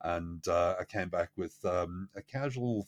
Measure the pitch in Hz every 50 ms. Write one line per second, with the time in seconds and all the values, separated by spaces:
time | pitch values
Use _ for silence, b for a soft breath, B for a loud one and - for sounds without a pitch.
0 | - 85 87 85 85 85 85 82 - 90 85 87 87 90 92 90 90 - - 101
1 | 90 87 90 85 85 - _ 95 90 82 - - - 92 90 90 87 85 87 90
2 | 98 98 - 98 - - - 135 139 139 123 127 123 123 113 104 98